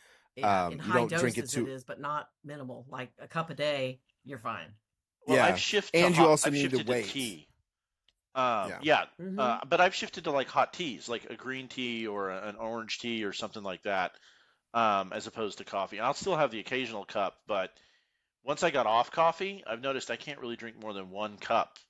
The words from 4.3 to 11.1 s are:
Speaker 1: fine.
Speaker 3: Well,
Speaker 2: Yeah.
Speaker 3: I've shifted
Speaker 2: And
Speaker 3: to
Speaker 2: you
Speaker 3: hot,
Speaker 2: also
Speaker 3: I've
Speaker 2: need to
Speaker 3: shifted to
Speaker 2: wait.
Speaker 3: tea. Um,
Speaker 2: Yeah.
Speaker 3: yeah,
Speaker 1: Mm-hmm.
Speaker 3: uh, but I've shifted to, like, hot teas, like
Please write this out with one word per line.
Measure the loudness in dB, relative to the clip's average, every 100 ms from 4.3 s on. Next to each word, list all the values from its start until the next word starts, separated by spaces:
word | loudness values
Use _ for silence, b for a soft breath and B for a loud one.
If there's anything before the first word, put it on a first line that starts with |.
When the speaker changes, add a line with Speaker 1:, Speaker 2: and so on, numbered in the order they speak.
| -10
Speaker 1:
fine. | -6 -6 -8 -16 _ _ _ _ 2
Speaker 3:
Well, | 6
Speaker 2:
Yeah. | 6
Speaker 3:
I've | 4
shifted | 2 0 2 6
Speaker 2:
And | 6
Speaker 3:
to | 8
Speaker 2:
you | 8
Speaker 3:
hot, |
Speaker 2:
also | 8 4
Speaker 3:
I've |
Speaker 2:
need | 2 2
to | 0
Speaker 3:
shifted | 2
to |
Speaker 2:
wait. | 0 0
Speaker 3:
tea. | -4 -4 -6 -16 _ _ _ _ _ _ _ _ 0
Um, | 2 2 -2
Speaker 2:
Yeah. | -2
Speaker 3:
yeah, | 4 4 4 -6
Speaker 1:
Mm-hmm. | -8 0
Speaker 3:
uh, | 0 0 2
but | 4
I've | 4 2
shifted | -6 -6 -2
to, |
like, | 0 2
hot | 2 2
teas, | 0 -6 -6
like | -6